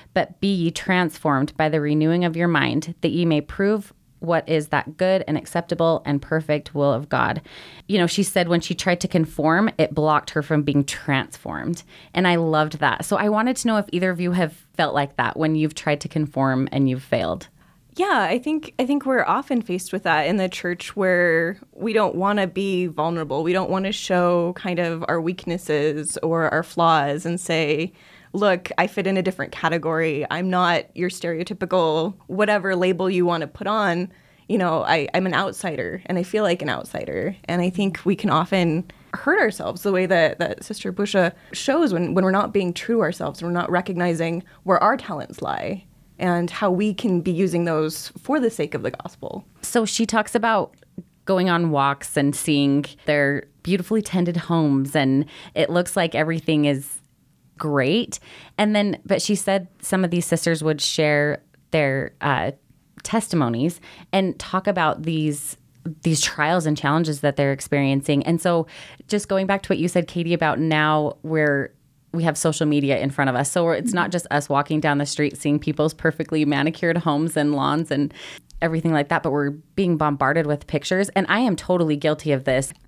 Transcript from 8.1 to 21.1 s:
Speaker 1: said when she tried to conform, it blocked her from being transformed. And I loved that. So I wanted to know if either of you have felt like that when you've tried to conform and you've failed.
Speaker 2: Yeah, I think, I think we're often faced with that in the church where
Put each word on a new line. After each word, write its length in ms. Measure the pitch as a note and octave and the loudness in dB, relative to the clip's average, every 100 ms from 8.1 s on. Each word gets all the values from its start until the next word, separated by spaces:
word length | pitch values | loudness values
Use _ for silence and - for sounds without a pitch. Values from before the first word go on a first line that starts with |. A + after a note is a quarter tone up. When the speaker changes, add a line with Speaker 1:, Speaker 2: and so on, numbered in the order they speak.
| - | 2
Speaker 1:
said 260 | G3 - E3+ | 0 2 2
when 140 | F3 | 2
she 120 | - | 0
tried 260 | E3+ - F3 | -4 0 0
to 80 | F3+ | 0
conform, 600 | F3+ D#3 - D#3 E3 A3 - | 0 0 0 2 4 2 2
it 180 | G#3+ | 0
blocked 360 | D3 D3+ D3+ - | 2 2 2 0
her 120 | - | -4
from 200 | C#3+ D#3 | 0 0
being 220 | C#3+ C#3+ | 2 2
transformed. 1000 | C#3 - - C3+ - - - D2+ B1 F3 - - - | 0 -4 -2 -2 -2 -8 -10 -8 -6 -8 -10 -20 -8
And 120 | - F#3 | 0 2
I 100 | F3 | 2
loved 420 | E3 D#3 D#3 D#3 | 2 2 0 2
that. 260 | C#3+ A2+ | 0 0
So 120 | - G3+ | 0 0
I 120 | G#3 | 2
wanted 280 | G#3+ A#3 B3+ | 2 0 0
to 120 | A#3+ | 0
know 80 | G#3+ | 0
if 100 | G3+ | 0
either 180 | F3+ F#3 | 0 0
of 100 | F3 | 0
you 120 | F3+ | 0
have 200 | F3+ D#3+ - _ | 0 0 -4 _
felt 200 | - D#3 | -2 0
like 220 | - C#3+ - | 0 -2 0
that 220 | A#2+ - | -2 0
when 160 | D#3 | 0
you've 200 | D#3 D#3 | 2 0
tried 260 | - - D3 | -2 -2 -4
to 60 | - | -2
conform 600 | E3 D3 C3+ C3+ C3 C3 | -4 -4 0 0 0 0
and 160 | C3+ C3+ | 0 0
you've 140 | B2+ | 0
failed. 460 | C3 A#2+ E2 F2 - _ _ _ _ - | -2 -2 -2 -4 -8 _ _ _ _ -4
Speaker 2:
Yeah, 280 | G4 D4+ F3+ | 0 2 2
I 100 | A3+ | 0
think, 360 | C#4 D#4 D#4 - | -2 -4 -4 -4
I 60 | |
think 220 | C4 C#4+ C4+ | 0 0 0
we're 180 | B3+ | 0
often 380 | - G#3 C#4 B3 | 2 0 0 -4
faced 280 | G#3+ F3+ - | -2 -6 -4
with 120 | - | -4
that 240 | F3+ D#3 D3+ | 0 0 2
in 100 | G3 | 0
the 140 | F#3 | -2
church 440 | - F3+ F3 - | -4 -6 -6 -6
where 640 | - F#3+ | -2 2